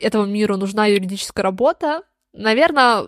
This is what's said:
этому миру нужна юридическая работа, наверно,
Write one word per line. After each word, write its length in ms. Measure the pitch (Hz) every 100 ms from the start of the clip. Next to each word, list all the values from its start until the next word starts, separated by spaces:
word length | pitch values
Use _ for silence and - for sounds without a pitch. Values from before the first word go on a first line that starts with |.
этому 260 | 202 214 202
миру 300 | 208 208 196
нужна 300 | 196 202 214
юридическая 560 | 202 185 196 - -
работа, 600 | 196 190 262 349 311 311 403 _ _
наверно, 760 | - 214 220 330 294 254 220